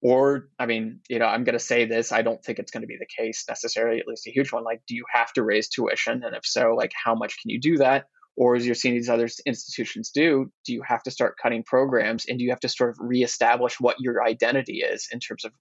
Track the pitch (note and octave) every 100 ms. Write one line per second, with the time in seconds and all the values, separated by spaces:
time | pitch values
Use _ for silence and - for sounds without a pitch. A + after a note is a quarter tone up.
0 | B2 C3 C#3 C#3 C#3 _ A#2+ A2+ A2 A#2
1 | _ A#2 A2+ A2 B2 A#2+ - A#2+ A#2 A#2
2 | A#2 A2 A#2 A2+ - A2+ G#2 A#2+ A2+ -
3 | A2+ - A2+ A2+ - A2 A#2 A2+ A#2 A#2
4 | - A2+ - B2 C3+ A#2 A2+ A#2 - A#2+
5 | A#2+ B2 A#2 - A2 G#2+ G#2+ - A#2 A2+
6 | - B2 A#2+ A2+ - B2+ A#2+ A2+ A2+ -
7 | A#2+ A2+ G#2+ - A2+ A2+ C#3 E3 C3 C#3
8 | - _ _ - B2 B2 A#2+ A#2+ C3 A#2+
9 | A#2+ A#2 A#2 - - A#2+ - - A2+ -
10 | - C#3+ E3 C#3 C3+ _ - A#2+ - A#2
11 | - - A#2+ - B2 A#2 A#2 B2+ C3+ B2+
12 | G#2 A2+ - B2 B2 B2 B2 - A#2+ A2+
13 | A#2+ B2 A#2+ - A#2 A#2+ A#2+ - A#2+ -
14 | B2+ A#2 A#2 A2 A2+ C3+ B2 - - -
15 | - A#2 - A2 A2+ _